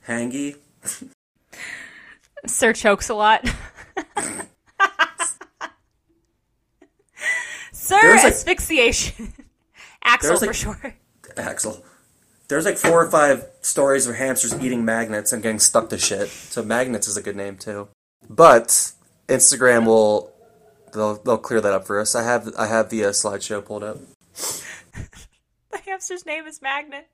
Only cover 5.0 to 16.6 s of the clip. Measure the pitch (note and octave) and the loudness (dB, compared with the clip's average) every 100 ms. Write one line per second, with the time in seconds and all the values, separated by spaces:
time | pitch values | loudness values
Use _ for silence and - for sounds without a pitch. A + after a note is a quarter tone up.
5 | - - E4+ - - _ - _ _ _ | -4 -4 -8 -8 -18 _ -18 _ _ _
6 | _ _ _ _ _ _ _ _ _ _ | _ _ _ _ _ _ _ _ _ _
7 | _ - - - - - - - - F#4+ | _ -10 -6 -6 -8 -16 -18 -12 0 6
8 | A4+ A4+ C4+ - - F#4 - D#4 A#3 - | 8 8 6 2 -2 -4 -2 2 2 0
9 | - - A3+ - - _ _ _ - _ | -6 -8 -16 -18 -20 _ _ _ -20 _
10 | - - C#3+ E3+ A3 D3+ - G#3 C4 - | 0 2 2 0 0 -4 -8 -8 -14 -18
11 | _ _ - - - - G#2+ G#2 - _ | _ _ -18 -10 -10 -6 -8 -10 -20 _
12 | _ _ _ _ _ C#3+ D#3+ E3+ E3 E3 | _ _ _ _ _ -2 0 0 4 4
13 | E3 E3 D3 C3 - _ - - C#3 C#3 | 4 4 4 4 -2 _ -6 0 2 2
14 | A#2+ A2+ C3+ B2+ A#2+ A#2+ B2+ B2 A2+ A2+ | 0 -2 -4 -2 -2 -2 -4 -2 0 -2
15 | A2+ G#2+ G#2 A#2+ A2 G#2+ - A#2 A2 G#2 | -2 -4 -4 -2 -4 2 2 2 0 -4
16 | - G2 G2+ - - - | -4 -2 -6 -8 -12 -10